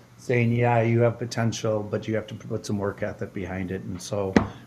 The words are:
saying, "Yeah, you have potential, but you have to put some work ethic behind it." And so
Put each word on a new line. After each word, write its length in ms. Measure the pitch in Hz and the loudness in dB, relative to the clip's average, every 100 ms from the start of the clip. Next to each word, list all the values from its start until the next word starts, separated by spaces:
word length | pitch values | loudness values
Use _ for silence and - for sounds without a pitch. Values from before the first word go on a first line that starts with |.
| - - | -20 -16
saying, 360 | - 120 117 | 0 2 4
"Yeah, 280 | 120 120 120 | 4 4 4
you 200 | 113 117 | 4 6
have 180 | 117 113 | 4 2
potential, 640 | 120 - 113 110 113 107 | -4 -2 0 0 0 0
but 260 | 101 107 110 | -2 -4 -2
you 60 | |
have 120 | 110 - | -4 -4
to 60 | |
put 300 | 107 123 110 | -12 -8 -8
some 140 | - 104 | -4 -2
work 240 | 98 95 | -2 -4
ethic 320 | 104 - 104 | -6 -6 -8
behind 360 | 101 90 92 92 | -8 -6 -6 -4
it." 120 | 95 | -6
And 180 | - 92 | -8 -10
so 320 | - 101 98 90 104 - | -6 -4 2 4 2 -4